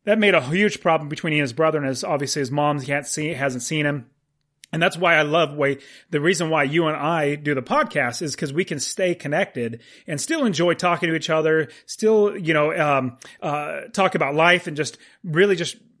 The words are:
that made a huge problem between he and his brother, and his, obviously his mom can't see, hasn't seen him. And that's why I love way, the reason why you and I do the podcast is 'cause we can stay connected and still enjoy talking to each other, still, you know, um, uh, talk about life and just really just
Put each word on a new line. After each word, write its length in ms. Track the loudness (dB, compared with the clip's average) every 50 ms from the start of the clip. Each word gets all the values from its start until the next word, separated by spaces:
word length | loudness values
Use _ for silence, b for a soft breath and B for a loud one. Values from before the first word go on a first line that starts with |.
| _
that 140 | 0 2 4
made 160 | 6 6 6
a 80 | 4 2
huge 400 | 2 2 2 2 2 0 0 2
problem 260 | 2 2 2 0 -4
between 240 | -8 -6 -4 0 0
he 60 | 0
and 60 | 0
his 100 | 0 0
brother, 240 | 0 2 2 2 0
and 80 | -2
his, 180 | -2 -4 -4 -4
obviously 360 | -2 -2 -2 -2 -2 -2 -4
his 100 | -4 -2
mom 300 | 0 0 2 2 0 0 -2
can't 240 | -2 -4 -4 -4
see, 220 | -4 -6 -6 -4 -4 -4
hasn't 300 | -2 -2 -2 -2 -4 -6
seen 240 | -4 -2 0 0
him. 240 | 0 0 -2 -6 -12 _ _ _ _ _ _ _ _ _ _ -16 -8
And 120 | -2 0 0
that's 160 | 0 0 0
why 160 | 2 4 4
I 80 | 4 4
love 320 | 2 2 2 2 0 0
way, 240 | -2 -2 -2 -2 -4 B B B B B B
the 100 | -4 0
reason 300 | 0 0 0 0 0 0
why 140 | 2 2 2
you 240 | 2 2 0 0 0
and 80 | -2
I 400 | -2 -2 -2 0 0 0 0 -2
do 180 | -2 -2 -2 -2
the 80 | -2 -2
podcast 580 | -2 0 0 0 0 0 -2 -2 -2 -2 -4
is 160 | -6 -6 -6
'cause 160 | -6 -6 -4 -2
we 140 | -4 -4
can 120 | -2 -4 -6
stay 360 | -6 -6 -4 -2 0 0 -2
connected 680 | -2 -4 -2 -2 0 -2 -2 -4 -6 -6 -6 -6 -10 B B B B B
and 140 | -8 -8 -6
still 240 | -4 -4 -2 0 0
enjoy 300 | 0 2 2 2 2 2
talking 340 | 2 0 0 0 0 0 -2
to 60 | -2
each 160 | -2 -2 -2
other, 380 | -2 0 2 2 2 2 0 -2 B B B
still, 500 | -16 -8 -2 2 4 4 4 4 2 0
you 160 | -2 -2 0 2
know, 240 | 2 2 2 0 0
um, 380 | 2 2 2 2 0 -2 -6 B B B B B
uh, 420 | -6 -4 -4 -4 -6 -6 -8 -10 -10 -8 -2
talk 200 | 0 2 2 2
about 200 | 0 0 0 2
life 320 | 4 4 4 4 4 0
and 100 | -4 -6
just 220 | -6 -6 -6 -6 b b b b b -10
really 320 | -4 2 2 4 4 4
just 200 | 0 -2 -6 -8 -12 _ _ _ _